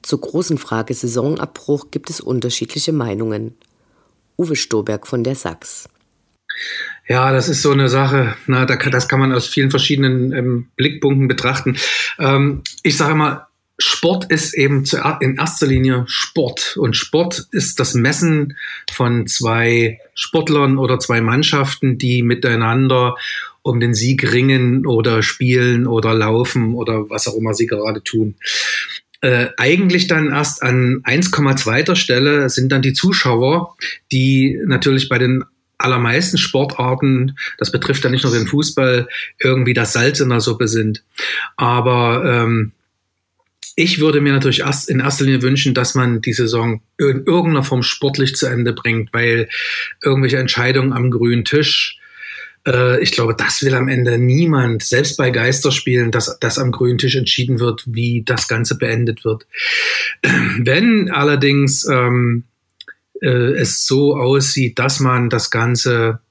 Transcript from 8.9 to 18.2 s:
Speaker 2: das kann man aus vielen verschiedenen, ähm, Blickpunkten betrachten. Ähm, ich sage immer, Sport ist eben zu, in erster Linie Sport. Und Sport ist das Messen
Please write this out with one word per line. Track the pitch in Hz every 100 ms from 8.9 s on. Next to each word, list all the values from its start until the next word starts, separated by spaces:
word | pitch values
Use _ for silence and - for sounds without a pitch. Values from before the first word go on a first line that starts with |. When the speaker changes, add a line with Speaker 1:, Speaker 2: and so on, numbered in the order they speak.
Speaker 2:
das | 127 127
kann | 135
man | 135
aus | 127 -
vielen | - 135
verschiedenen, | 139 - 143 135 127 127
ähm, | 135 123 120 123 -
Blickpunkten | 147 139 143 135 131
betrachten. | 123 123 131 - 127 - - - -
Ähm, | 139 135 139 139 - -
ich | 160 139
sage | 151
immer, | 156 151 139 - _ _ -
Sport | - - 170 185 -
ist | 156 -
eben | - 139 139 135
zu, | 139 139 147
in | 135 135
erster | 147 - 147
Linie | 127 131 123 120
Sport. | - - - 127 - - -
Und | 139 -
Sport | - 156 175 - -
ist | 208 - -
das | 123
Messen | 127 123 151